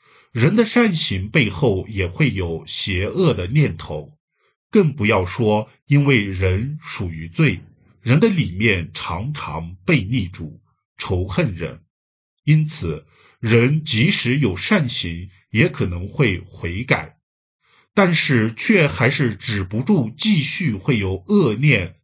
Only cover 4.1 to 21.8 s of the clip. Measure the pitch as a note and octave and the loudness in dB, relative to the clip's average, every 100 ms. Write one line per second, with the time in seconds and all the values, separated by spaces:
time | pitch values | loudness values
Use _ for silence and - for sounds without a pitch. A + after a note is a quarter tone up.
4.1 | _ _ _ _ _ _ A3 E3+ - G#2 | _ _ _ _ _ _ 2 2 2 2
5.1 | G#2+ F2+ - A2 G#2+ G#2+ _ - C#3+ C#3+ | 2 0 0 2 2 -2 _ 2 4 6
6.1 | B2+ G2+ F#2 F#2 F#2 B2+ D3+ - - F#2+ | 2 2 -2 0 0 -2 -8 -10 -8 -8
7.1 | D#2+ E2 - D#3 F2 - _ _ _ - | -8 -8 0 2 0 -6 _ _ _ 2
8.1 | C#3 A3+ F#3 G#2 F2 A2+ F#2+ D#2+ - - | 4 4 2 -2 0 2 2 -2 -8 -8
9.1 | F2 A#2+ D3 - D2+ E2 F#2 - E3 F#2+ | -6 -6 -8 -8 -8 -10 -8 0 0 0
10.1 | B2+ F2+ - D#2+ - _ _ _ - - | -4 -4 -8 -14 -14 _ _ _ -14 -4
11.1 | F#2 F#2 - D#3 F2 D#2+ - _ _ _ | -4 -2 -2 -2 -4 -10 -12 _ _ _
12.1 | _ _ _ - D#3 D3+ - F2 D2+ - | _ _ _ 2 4 2 -4 -6 -8 -12
13.1 | _ _ _ A2+ A2+ B2 D3+ D3+ A2 D3 | _ _ _ 2 4 4 2 0 2 2
14.1 | G3+ - C3+ B2+ F2+ - G#3 C3 - E2+ | 2 0 0 0 -2 0 0 0 -4 -6
15.1 | E2+ F#2+ - _ G#2+ E3+ - G2 F2 F#2+ | -8 -12 -16 _ 0 0 0 -4 -4 -6
16.1 | - C3 F2+ - - E2+ F#2 B2 A2 D2 | 0 0 0 -8 -12 -10 -8 -4 -4 -4
17.1 | _ _ _ _ _ _ _ _ - F#3+ | _ _ _ _ _ _ _ _ 2 2
18.1 | E3 - B2+ A2 A2 - G#3+ D#3 - A#2 | 2 2 2 0 -2 2 4 4 2 0
19.1 | - C3+ G#2 - G#2 F#2 G#2+ - G3+ A2+ | 0 -2 -2 -4 -4 -4 -2 2 2 0
20.1 | - A3 F#3+ - - E3 G2+ - B2 F#2+ | -2 0 2 0 -2 -2 -2 0 0 0
21.1 | F#2+ - G3+ D3+ G#2+ D3 A2+ | -4 0 2 2 2 2 2